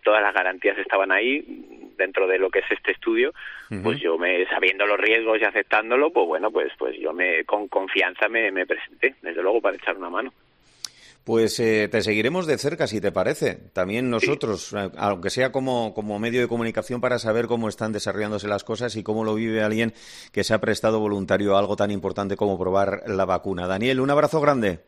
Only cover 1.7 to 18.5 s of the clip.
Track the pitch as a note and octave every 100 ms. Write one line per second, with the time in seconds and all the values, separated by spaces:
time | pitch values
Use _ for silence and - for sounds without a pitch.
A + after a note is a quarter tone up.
1.7 | - - - F#2+ F#2+ F#2+ F#2+ F#2+ F#2+ -
2.7 | G#2 - F#2+ - A2+ C3 - - - -
3.7 | G#2 F#2+ C#3+ A#2 E2 F2 F2+ F#2 - F#2+
4.7 | G2 G#2 G2+ G#2 A2+ A2+ A2 G#2+ G#2 G2+
5.7 | G#2+ A2 B2 D3+ - F2+ D#2+ G2+ F#2+ C#2
6.7 | - B1+ C2 D#2 E2 F#2 E2 E2 G#2 G#2
7.7 | - F#2+ G2 F2+ F2+ G#2+ A2+ A2 F#2+ F2+
8.7 | - - - C3+ - - E2 F#2 A2 G2+
9.7 | F#2 - F#2+ F2 F#2 B2+ _ _ _ _
10.7 | _ - - - - - A2+ A2+ - A#2
11.7 | G#2+ G#2 A2+ F#2+ G#2+ A2 F3 E3+ B2+ C#3
12.7 | E3 C3+ G#2+ G2 F#2+ F#2 D#3 C#3+ F2+ -
13.7 | - F#2 G#2+ B2+ A#2 C#3+ C#3+ B2 F#2+ -
14.7 | G#2 G2 D#2+ G2+ G2 F#2 - B2+ C3+ C3
15.7 | B2 A2+ G2+ G#2+ G#2 A2+ B2 A#2+ A#2 A2+
16.7 | A2 - B2 B2+ A#2+ A2+ A2 A#2 A#2 A2
17.7 | G2+ A2 G#2 G#2 G2 G#2+ G#2+ G2+